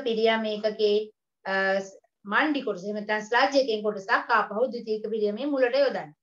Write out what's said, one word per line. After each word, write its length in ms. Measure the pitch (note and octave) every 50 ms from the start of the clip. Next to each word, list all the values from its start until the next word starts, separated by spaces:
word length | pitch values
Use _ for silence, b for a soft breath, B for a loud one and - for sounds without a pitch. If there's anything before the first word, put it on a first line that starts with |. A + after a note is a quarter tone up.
පිරියම් 440 | C#4 B3 A3+ G#3+ A3 A3+ A3+ A3+ A3+
ඒකකේ, 540 | A3 G#3+ G#3 G#3+ G#3+ G#3 - G#3+ G#3 G#3 G#3 G#3+ G#3+ - _ _ _ _ _ -
අ, 100 | - C#4+ D4 F#3+ F#3+ - - - - - - _ _ _ _
මණ්ඩි 400 | - G3+ G#3 A3+ C#4 D#4 D4 C#4 -
කොටස, 220 | - G3+ F3+ F3
එහෙම 120 | G3+ G#3
නැත්නම් 280 | G#3+ G#3 G#3 G#3+ G#3+ G#3
ස්ලජ් 320 | - A#3+ A#3+ C4+ C#4+ C#4
එකෙන් 260 | C#4 C4 C4+ A3 G#3+ G3+
කොටසක් 460 | G#3+ G3+ F#3+ - - A#3 C#4+ C#4+ -
ආපහු 380 | A#3+ A3 G#3 - G#3 G#3 B3 C4
ද්විතීක 360 | G#3+ A#3+ - A3 G#3+ G#3+ G#3
පිරියමේ 420 | G#3 G#3+ A3 G#3 G#3 G#3 G#3+ C4
මුලට 280 | D4 C#4+ C4 B3+ A#3+ A#3+
යොදන්නේ. 380 | C4+ C#4+ B3+ G#3+ F3+ D#3 D3+ D3+ _